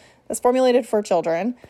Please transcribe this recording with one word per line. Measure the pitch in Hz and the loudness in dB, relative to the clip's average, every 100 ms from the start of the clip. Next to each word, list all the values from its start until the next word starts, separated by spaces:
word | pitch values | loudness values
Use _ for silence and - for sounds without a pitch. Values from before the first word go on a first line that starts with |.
| - | -18
<laughs> | _ - | _ -14
that's | 240 | -4
formulated | 247 262 262 247 240 | 0 2 2 2 0
for | 214 | -2
children. | 208 180 170 165 214 247 | 0 -2 0 -2 -4 -8